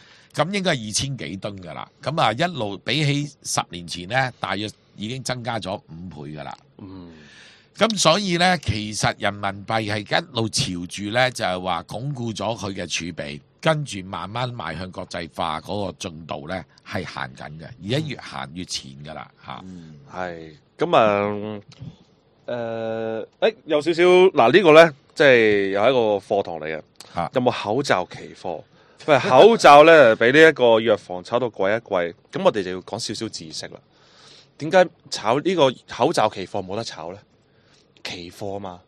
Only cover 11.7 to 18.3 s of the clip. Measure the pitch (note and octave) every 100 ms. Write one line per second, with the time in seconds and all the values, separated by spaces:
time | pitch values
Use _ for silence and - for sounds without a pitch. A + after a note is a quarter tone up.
11.7 | E2+ - G#2 C3+ B2+ A#2 G2+ G2+ A2+ G#2
12.7 | F#2+ F2 - E2+ D#2 D2 C#2+ - _ D#3+
13.7 | D3+ C3+ G2+ F#2 F2+ F#2+ A#2+ B2 A#2+ D#2+
14.7 | D#2+ F#2 F#2+ F#2 F2 E2+ - E2 D#2 D#2+
15.7 | G2+ F#2+ D2+ F2+ D#2+ D#2 D2+ D2 F#2 -
16.7 | _ - F#2+ D#2 C#2 C2 C2+ C#2 D#2 C#2+
17.7 | B1 F#2+ C#3 D3+ A#2 -